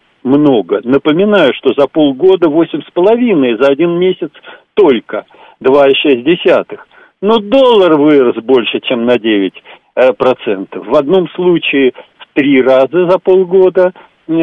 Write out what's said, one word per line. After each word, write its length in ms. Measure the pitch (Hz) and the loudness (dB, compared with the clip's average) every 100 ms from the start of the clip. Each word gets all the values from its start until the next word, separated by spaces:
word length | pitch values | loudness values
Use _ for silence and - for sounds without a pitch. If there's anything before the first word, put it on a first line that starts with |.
| _ _ | _ _
много. 560 | 123 143 147 127 87 101 | -2 0 2 0 0 -4
Напоминаю, 680 | 117 135 156 151 208 208 147 | -2 -2 0 -2 0 2 0
что 180 | - 135 117 | -2 -2 -2
за 100 | 139 | -2
полгода 640 | 160 151 131 185 190 165 | 0 -2 0 0 2 0
восемь 340 | 151 165 160 | 0 -2 -4
с 80 | - | -8
половиной, 640 | - 180 233 240 180 127 110 | -2 0 0 0 0 0 0
за 100 | 139 | 0
один 280 | 139 175 170 | 0 -2 -2
месяц 320 | 185 180 151 - - - _ | -2 -2 -8 -14 -20 -20 _
только 500 | - 185 120 - 107 - _ - - | 0 2 0 -4 -12 -12 _ -20 -6
два 280 | 131 143 139 | 0 2 2
и 60 | |
шесть 300 | 135 156 127 | 2 0 0
десятых. 640 | 123 170 - 139 - 107 - _ _ _ | 0 -2 0 -2 -2 -12 -20 _ _ _
Но 160 | 196 226 | -2 -2
доллар 580 | 202 269 262 226 180 156 | 0 2 2 4 2 2
вырос 380 | 147 147 123 113 | 2 2 2 -2
больше, 380 | 113 131 107 120 | 0 0 0 -6
чем 240 | - 120 117 | -6 -4 -2
на 120 | 123 | -2
девять, 360 | 110 104 95 - - - _ | 0 -2 -2 -6 -20 -20 _
э, 180 | - 127 | -2 0
процентов. 760 | 123 127 127 - 98 95 - 104 | 0 -2 -2 -4 -8 -8 -14 -4
В 80 | 147 | -2
одном 320 | 139 190 170 | 0 -2 -2
случае 640 | - 180 170 - 143 139 - - _ | -4 -2 -2 -2 -2 -2 -2 -12 _
в 160 | - | -10
три 260 | - 139 135 | -4 0 2
раза 480 | 123 131 139 160 180 | 2 2 2 0 0
за 100 | 180 | 0
полгода, 760 | - 185 185 190 185 175 185 - - _ - | 2 0 2 2 2 2 -2 -4 -18 _ -6
э, 40 | 165 | -2